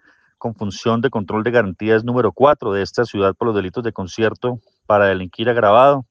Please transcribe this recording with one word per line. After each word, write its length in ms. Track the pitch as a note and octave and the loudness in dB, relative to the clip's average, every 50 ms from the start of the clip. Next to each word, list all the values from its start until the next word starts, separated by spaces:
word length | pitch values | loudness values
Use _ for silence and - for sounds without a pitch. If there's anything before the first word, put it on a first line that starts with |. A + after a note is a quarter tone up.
| _ _ _ _ _ _ _ - | _ _ _ _ _ _ _ -12
con 160 | - A#2 A2 | -10 -10 -8
función 460 | - A2 G2 - - - A#2+ A2+ A#2 | -8 -8 -8 -8 -4 -2 -2 0 0
de 100 | A2+ G#2+ | 0 -2
control 320 | - A2 G2 - G#2 A2 A2 | -2 -4 -6 -4 -4 -4 -2
de 80 | A#2+ | 0
garantías 520 | A#2 A#2+ G#2+ F#2+ E2+ - G#2+ A2 A2+ A2 A#2 | 0 0 0 0 -4 -4 0 2 2 2 0
número 280 | A#2+ B2 B2+ A2+ G2 | -2 -2 0 0 0
cuatro 420 | - - C3 D3 D3 - C3 G#2+ G2 | 0 2 2 2 2 2 -2 -4 -2
de 80 | G2+ | -2
esta 240 | F#2+ - - C3 A#2 | -4 -4 -4 -4 -4
ciudad 300 | - - G2+ G2 G2 F#2+ | -4 -2 0 0 0 0
por 140 | - A#2+ A#2 | -2 -4 -2
los 60 | G#2+ | -2
delitos 280 | G2+ F#2+ F#2 - B2+ A#2 | -2 -4 -4 -6 -6 -8
de 100 | A2+ - | -8 -8
concierto 680 | - F#2+ F2 - A2 A2 G#2+ G#2+ - - B2 B2 A2+ _ _ _ _ _ | -8 -10 -10 -4 -2 -2 -2 -2 -2 -6 -6 -6 -8 _ _ _ _ _
para 180 | - G#2+ G2+ G2+ | 0 2 4 4
delinquir 460 | G2 F#2+ F#2 F#2+ F2 _ - A2+ B2 | 2 2 -2 -4 -10 _ -6 -2 -2
agravado 520 | A#2 A#2+ A2 G2+ G#2 A#2+ C3 C#3+ C#3+ C3+ A#2+ _ | 0 2 4 4 6 6 6 6 4 2 -2 _